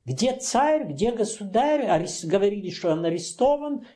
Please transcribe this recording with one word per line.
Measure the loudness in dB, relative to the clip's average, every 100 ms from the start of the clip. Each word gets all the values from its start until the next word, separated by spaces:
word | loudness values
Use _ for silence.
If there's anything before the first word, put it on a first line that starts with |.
«Где | -8 -2 0 0
царь, | -2 2 4 2 -2
где | -2 -2
государь?» | 0 -2 -4 -2 0 2 2 2
Арес-, | 0 0 -6 -2
говорили, | 2 2 0 -6
что | -4 0
он | 0
арестован, | 0 -2 -4 0 2 2 0 -6 -8